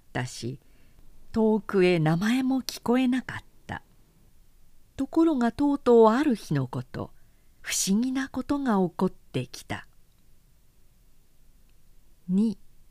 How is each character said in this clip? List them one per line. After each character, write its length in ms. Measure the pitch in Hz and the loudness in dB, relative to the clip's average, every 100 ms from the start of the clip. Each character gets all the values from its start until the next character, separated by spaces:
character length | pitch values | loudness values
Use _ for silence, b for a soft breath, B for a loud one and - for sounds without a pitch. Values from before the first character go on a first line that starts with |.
| - | -8
た 140 | 131 123 | -8 -8
し、 320 | - 120 135 b b b b - - - | -10 -12 -12 b b b b -20 -20 -6
遠 280 | 226 220 214 | 0 2 2
く 240 | - 196 180 | 0 2 4
へ 120 | 175 | 4
名 200 | 156 170 | 2 0
前 260 | 214 254 | 0 0
も 180 | 262 262 | 0 -2
聞 200 | - - | -4 -6
こ 160 | - 247 | 0 0
え 80 | 254 | 2
な 160 | 254 | -2
か 140 | - - | -4 -12
っ 0 | |
た。 120 | - - - - - _ _ _ - - - - - - - - | -14 -20 -14 -14 -14 _ _ _ -20 -20 -20 -20 -20 -20 -16 -10
と 100 | 269 | -4
こ 180 | 320 330 | 0 2
ろ 100 | 277 | 2
が、 160 | 233 | -2
と 200 | - 285 | 0 0
う 80 | 277 | 0
と 240 | - 233 | 4 8
う 60 | 220 | 8
あ 120 | 233 | 6
る 140 | 311 220 | 0 -2
日 180 | - | -2
の 140 | 143 127 | -4 -4
こ 160 | 131 | -8
と、 280 | 120 - - - - _ - - | -10 -12 -12 -16 -20 _ -20 -18
不 120 | - | -8
思 260 | - - 202 | -4 0 0
議 120 | 262 | 0
な 180 | 262 269 | -4 -6
こ 140 | 262 | -6
と 160 | - 285 | -4 -2
が 140 | 269 202 180 | 0 0 0
起 40 | - | -2
こ 100 | 185 | -4
っ 20 | |
て 380 | - - 131 127 | -4 -10 -8 -8
き 160 | - | -12
た。 240 | - 101 - - - _ - - _ _ _ - - _ - - - - - - - - - - - - - | -14 -14 -14 -20 -20 _ -20 -20 _ _ _ -20 -20 _ -20 -20 -20 -20 -20 -20 -20 -20 -20 -20 -20 -14 -4
二、 320 | 185 220 - - - - | 0 0 -2 -14 -20 -20